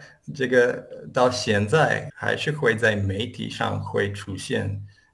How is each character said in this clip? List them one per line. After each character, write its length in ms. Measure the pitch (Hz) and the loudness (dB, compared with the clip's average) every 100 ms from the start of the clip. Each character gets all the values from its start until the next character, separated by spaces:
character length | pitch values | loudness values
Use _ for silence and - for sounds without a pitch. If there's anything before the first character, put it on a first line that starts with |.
| - _ - | -18 _ -12
这 140 | - 123 | -4 2
个 360 | 123 120 - - - - | 6 4 2 -8 -16 -4
到 180 | 127 127 | 2 2
现 360 | - - 104 104 | 2 2 2 4
在 440 | 156 127 107 101 - | 4 4 2 -4 -6
还 200 | 110 110 | -4 -2
是 140 | - | -2
会 240 | 151 117 | 0 0
在 220 | 113 113 101 | 2 2 2
媒 300 | 98 98 117 | 0 -2 -6
体 220 | - 110 | -6 -8
上 320 | - 107 101 | -4 -4 -4
会 280 | 101 107 101 | -2 -2 -2
出 220 | 101 - | -4 -10
现， 480 | 95 - 117 101 101 101 - _ | -10 -4 -4 -2 -6 -10 -18 _